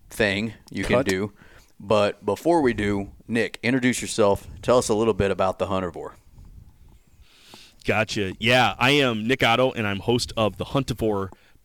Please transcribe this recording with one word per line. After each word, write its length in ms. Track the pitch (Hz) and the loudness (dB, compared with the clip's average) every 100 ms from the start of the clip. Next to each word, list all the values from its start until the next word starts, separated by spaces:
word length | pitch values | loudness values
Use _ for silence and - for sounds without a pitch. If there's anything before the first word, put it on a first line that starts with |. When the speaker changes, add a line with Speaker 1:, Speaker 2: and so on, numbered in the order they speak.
| - | -12
Speaker 1:
thing 420 | - 104 98 113 - - | 0 0 0 -4 -10 -12
you 140 | 98 | -6
can 120 | 95 117 | 0 0
Speaker 2:
Cut. 80 | 107 | 2
Speaker 3:
do. 260 | 92 107 - - - _ - | -2 -4 -8 -20 -20 _ -12
Speaker 1:
But 440 | 101 107 101 - 104 | 0 2 2 0 -4
before 340 | 98 160 170 | -2 0 2
we 140 | 131 | 2
do, 380 | 107 104 101 98 - - | 0 0 -2 -6 -12 -6
Nick, 320 | 113 98 - | -2 -2 -4
introduce 400 | 113 131 123 117 | -4 0 0 0
yourself. 440 | 107 - 101 98 - - | -4 2 2 2 -4 -6
Tell 160 | - 123 | 2 2
us 100 | 117 | 4
a 60 | |
little 200 | 107 113 | 2 2
bit 160 | 98 98 | 2 0
about 280 | 92 95 90 | 0 -2 -2
the 80 | 92 | -2
Huntervore. 440 | 95 90 76 73 - _ - - - - - - - _ - - _ - - - _ | -2 -4 -8 -12 -16 _ -20 -20 -20 -20 -20 -20 -20 _ -20 -20 _ -20 -20 -20 _
Speaker 3:
Gotcha. 500 | - 104 110 110 95 - | -2 0 0 -2 -4 -2
Yeah, 360 | 113 123 113 92 | 2 4 4 2
I 120 | 123 | 2
am 360 | 147 131 113 110 | 4 2 0 -2
Nick 160 | 131 | 0
Otto, 300 | 123 117 131 | 2 4 2
and 140 | - 104 | 0 -4
I'm 140 | 98 | -2
host 320 | 104 120 - - | 0 -2 -2 -2
of 220 | 107 92 | -2 -2
the 80 | - | -4
Huntivore 640 | 139 135 117 113 101 95 - _ _ | -4 -2 -2 -2 -2 -4 -10 _ _